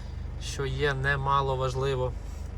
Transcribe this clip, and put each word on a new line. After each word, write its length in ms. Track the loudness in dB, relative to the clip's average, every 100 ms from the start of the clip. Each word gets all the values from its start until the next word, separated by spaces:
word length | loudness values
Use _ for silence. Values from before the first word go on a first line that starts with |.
| -8 -8 -8 -6
що 240 | -6 -4 -2
є 280 | 2 2
немало 640 | 2 2 2 4 4 4 2
важливо. 560 | 0 2 0 2 0 -2 -8 -8 -8